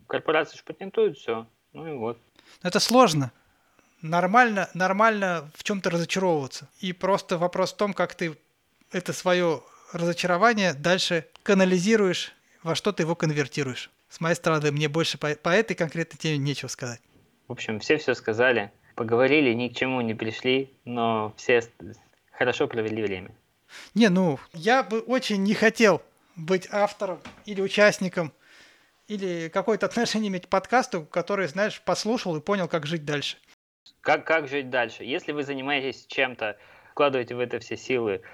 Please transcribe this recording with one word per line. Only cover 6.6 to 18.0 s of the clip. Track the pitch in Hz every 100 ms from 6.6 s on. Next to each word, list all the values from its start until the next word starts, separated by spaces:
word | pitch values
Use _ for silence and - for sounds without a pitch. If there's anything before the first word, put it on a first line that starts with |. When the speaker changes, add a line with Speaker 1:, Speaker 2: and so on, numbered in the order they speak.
| 139 -
Speaker 2:
И | 185
просто | 175 185 190 - 175
вопрос | 175 185 180
в | -
том, | 208
как | 180 180 -
ты | 170 147 _ _ _ _ _
это | 190 -
своё | - 185 180 170 139 - - -
разочарование | 170 170 170 180 175 226 214 180
дальше | 139 170 185 - 170 - -
канализируешь, | - 190 185 185 196 220 190 165 - - _ _
во | 165 147
что | 214
ты | 185
его | 160 170
конвертируешь. | 160 147 135 - 131 120 - _ _
С | -
моей | 165 170
стороны, | 170 156 147
мне | 147 151
больше | 165 160 -
по, | 151 151
по | 170
этой | 196 226 175
конкретной | 165 165 160 -
теме | 160 147
нечего | 143 135 127
сказать. | - 123 117 _ _ _ _ -
Speaker 1:
В |
общем, | 120 - 107
всё | -
всё | 151